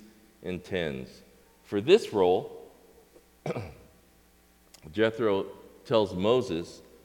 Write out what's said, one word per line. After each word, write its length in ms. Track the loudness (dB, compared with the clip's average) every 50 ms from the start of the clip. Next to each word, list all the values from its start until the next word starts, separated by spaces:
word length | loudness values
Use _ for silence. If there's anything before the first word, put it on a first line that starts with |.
| -20 -20 -20 _ _ _ _ _ -10
and 200 | -8 -8 -8 -8
tens." 460 | -6 -6 -4 -4 -4 -6 -8 -10 -14 -18 -20 -20 -20 _ _ _ _ _ _ _
For 180 | -6 -4 -2
this 320 | 4 4 4 4 4 0 0
role, 420 | 2 4 4 4 2 0 -6 -12 -18 -20 -20 -20 -20 _ _ _ -20 _ _ _ -20 -20 _ _ _ _
<clears throat> 60 | -10 -10 -10 -12 -12 -16 -20 -20 -20 _ _ _ _ _ _ _ _ _ _ _ _ _ _ _ _ -20 -20 -20 -8 0
Jethro 540 | 2 2 2 2 0 0 0 0 0 -2 -4 -10 -16 -20 -20 -20 -18 -4
tells 280 | 0 2 2 2 2 0
Moses 680 | 0 2 2 2 2 2 0 -4 -6 -6 -8 -14 -20 -20 -20 -20 -20 -20